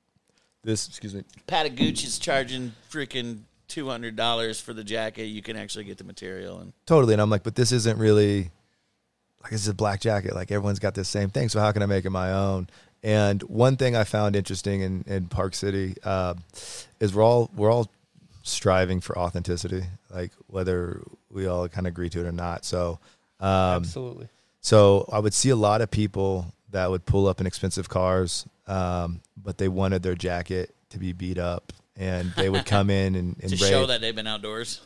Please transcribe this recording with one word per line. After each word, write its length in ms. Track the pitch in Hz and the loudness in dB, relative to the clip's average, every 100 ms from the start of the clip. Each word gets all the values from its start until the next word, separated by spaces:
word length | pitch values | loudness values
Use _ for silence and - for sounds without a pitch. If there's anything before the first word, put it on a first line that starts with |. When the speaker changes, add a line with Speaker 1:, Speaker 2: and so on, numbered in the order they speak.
| _ _ _ _ _ _ | _ _ _ _ _ _
Speaker 1:
this, 260 | 110 110 - | -4 -4 -6
excuse 260 | - 107 | -12 -12
me. 80 | 98 - - - | -12 -14 -18 -4
Speaker 2:
Patagucci's 720 | 175 151 123 151 - 131 110 | 0 0 0 0 0 -6 -6
charging 540 | - 139 123 127 123 110 _ | -2 -2 -2 -6 -10 -12 _
freaking 500 | 156 135 131 120 110 110 _ - | -10 -8 -6 -8 -10 -16 _ -14
two 200 | - 135 | -8 -6
hundred 280 | 120 117 113 | -6 -8 -2
dollars 440 | 117 117 113 110 | 0 0 -2 -6
for 140 | - | -10
the 80 | 110 | -12
jacket. 420 | 104 110 110 107 110 | -6 -4 -4 -6 -10
You 160 | 107 | -10
can 140 | 98 110 | -10 -12
actually 280 | 101 107 | -10 -12
get 120 | 98 98 | -12 -16
the 80 | |
material. 540 | 95 95 95 92 92 92 | -18 -16 -12 -12 -12 -14
And 140 | 90 - - | -16 -14 4
Speaker 1:
Totally. 260 | 160 117 | 6 8
And 80 | 107 | 6
I'm 80 | 104 | 6
like, 140 | 104 | 2
"But 100 | - | 0
this 160 | 107 117 | 0 2
isn't 260 | 123 113 110 | 2 2 4
really, 520 | 110 104 104 101 90 - _ _ _ _ _ _ _ _ | 6 8 6 2 -2 -10 _ _ _ _ _ _ _ _
like, 100 | - | -8
this 100 | 110 | -4
is 60 | 104 | -2
a 60 | |
black 260 | 95 104 101 | 0 0 0
jacket. 340 | 117 104 98 | 0 0 0
Like, 160 | 90 95 | -6 -4
everyone's 300 | 101 101 98 | -2 0 0
got 140 | 98 | -2
this 140 | 98 92 | -2 -4
same 220 | 104 98 | -2 -2
thing. 180 | 139 120 | 0 0
So 120 | 107 | 2
how 100 | 107 | 2
can 100 | 104 | 2
I 40 | 101 | 2
make 180 | 98 | 2
it 60 | 95 | 0
my 220 | 92 92 | -2 0
own?" 360 | 95 98 95 90 - _ _ | 0 0 -2 -6 -12 _ _
And 400 | 107 107 101 101 | 0 4 4 2
one 320 | - 110 127 131 | -2 2 4 4
thing 200 | 131 117 | 2 2
I 80 | |
found 320 | 104 110 104 101 | 0 0 0 0
interesting 460 | 95 98 101 98 | -2 -4 -4 -2
in, 220 | 95 92 - | -2 -4 -4
in 200 | 98 87 | -6 -4
Park 260 | - 95 | -4 -4
City, 400 | - 101 98 95 92 | -4 -4 -2 -4 -6
uh, 300 | 101 95 90 90 87 - - - - _ | -4 -2 -2 -4 -12 -18 -16 -16 -18 _
is 160 | 104 | 0
we're 80 | 98 | 4
all, 260 | 113 120 113 98 | 6 6 2 2
we're 140 | 104 | 2
all 180 | 120 110 _ _ _ _ - | 4 0 _ _ _ _ -16
striving 580 | - - 101 92 92 92 | -8 -2 2 4 2 0
for 160 | - - | -4 -4
authenticity, 680 | 87 87 90 87 90 92 90 92 _ | -2 -2 -4 -4 -4 -6 -6 -12 _
like, 200 | 92 90 - _ | -10 -10 -12 _
whether 520 | 95 90 90 87 92 - - _ | -4 -2 -2 -4 -8 -14 -20 _
we 160 | 98 95 | -6 -4
all 200 | 90 90 | -2 -4
kinda 200 | 95 90 | -4 -6
agree 220 | 87 87 | -4 -6
to 100 | 85 | -4
it 60 | 87 | -6
or 60 | |
not. 320 | 85 87 85 | -4 -6 -6
So, 340 | - 90 87 85 _ _ _ _ | -4 -2 -2 -4 _ _ _ _
um, 100 | 95 95 92 90 | 0 2 4 2
Speaker 3:
Absolutely. 440 | 85 87 127 - 120 _ _ _ | -2 -8 -10 -12 -16 _ _ _
Speaker 1:
so 480 | - 107 101 98 - | 6 8 10 8 4
I 60 | 107 | 0
would 120 | 104 | 0
see 160 | - 131 | 2 2
a 60 | 120 | 4
lot 240 | 104 107 | 4 2
of 100 | 113 | 2
people 600 | - 104 98 98 95 87 - _ | 0 0 0 -2 -2 -4 -12 _
that 200 | 95 92 | -2 0
would 160 | 92 - | 0 0
pull 200 | 98 98 | 4 4
up 120 | 90 | 2
in 60 | 92 | -2
expensive 420 | - 95 - 87 | -2 -4 -4 -4
cars, 560 | 92 92 92 90 - - _ - | 0 2 2 0 -4 -8 _ -6
um, 540 | 95 90 90 85 85 - - | -4 -2 -2 -4 -6 -12 -14
but 220 | 98 87 | -12 -2
they 100 | 95 | -2
wanted 340 | 92 95 95 | 0 0 0
their 120 | 90 87 | -2 -4
jacket 580 | 92 87 87 92 90 _ _ | -4 -4 -4 -6 -6 _ _
to 80 | 101 | -10
be 140 | 92 | -8
beat 260 | 87 90 90 | -6 -6 -4
up 340 | 87 87 - - _ - | -4 -6 -10 -20 _ -8
and 360 | 92 90 90 87 | -4 -4 -2 -2
they 120 | 98 | 0
would 160 | 95 - | 0 2
come 220 | 101 98 | 2 4
in 260 | 98 95 | 2 2
and, 220 | 95 90 - | 0 -4 -6
Speaker 2:
<laughs> 40 | |
Speaker 1:
and 80 | 92 | -4
Speaker 2:
To 60 | 92 | 0
show 240 | 98 95 | 4 4
Speaker 1:
raid. 80 | 131 | 4
Speaker 2:
that 100 | 120 | 0
they've 140 | 113 | -2
been 120 | 110 110 | -6 -6
outdoors. 540 | 107 107 110 117 - | -8 -8 -8 -8 -10